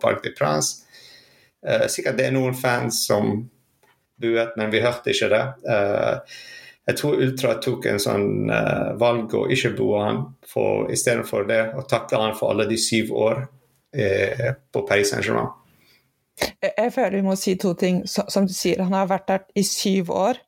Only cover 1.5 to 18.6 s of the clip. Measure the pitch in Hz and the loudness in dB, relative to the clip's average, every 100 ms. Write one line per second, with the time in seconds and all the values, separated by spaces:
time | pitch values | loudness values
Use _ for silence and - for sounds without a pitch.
1.5 | _ 147 113 - - 143 120 131 131 131 | _ 0 2 2 -2 -4 0 0 2 0
2.5 | 127 127 120 117 - - 104 107 104 123 | 0 0 0 -2 -2 0 2 2 0 -4
3.5 | _ _ _ _ _ _ - 117 113 117 | _ _ _ _ _ _ -6 0 2 0
4.5 | 110 107 107 120 120 - - 104 110 131 | -2 0 2 2 0 -2 0 2 2 0
5.5 | - - 107 101 104 113 - - - - | -6 0 0 2 2 0 -2 -6 -20 -20
6.5 | - - - - - 147 - 131 131 123 | -20 -20 -10 -4 -2 0 2 2 2 0
7.5 | 113 131 - 117 104 117 104 101 104 107 | 0 -2 -2 0 0 0 2 2 0 0
8.5 | 110 107 107 107 107 120 120 110 107 - | 2 2 0 -2 2 2 2 0 0 0
9.5 | 131 120 104 104 104 104 113 139 - - | 2 0 0 0 0 0 -2 -4 -10 -6
10.5 | 113 104 104 110 - 123 117 110 107 101 | -2 0 0 0 0 0 0 -2 -2 0
11.5 | 113 110 123 131 117 - 120 110 107 110 | 0 0 -4 -2 -4 0 0 0 -2 -2
12.5 | 104 104 113 - 113 - 117 110 123 127 | 0 0 0 0 0 0 0 0 0 -6
13.5 | _ _ _ _ 139 101 98 98 123 123 | _ _ _ _ -2 0 2 0 -2 -4
14.5 | 131 _ 110 101 104 104 120 104 117 117 | -4 _ -4 0 2 2 0 0 0 -2
15.5 | - _ _ _ _ _ _ _ - - | -6 _ _ _ _ _ _ _ -6 -6
16.5 | - 196 - 233 254 196 196 190 190 - | -2 -4 0 0 0 0 0 0 0 0
17.5 | 185 196 170 185 180 190 - 190 202 190 | 0 0 0 0 0 -2 -4 -2 0 0
18.5 | 185 | 0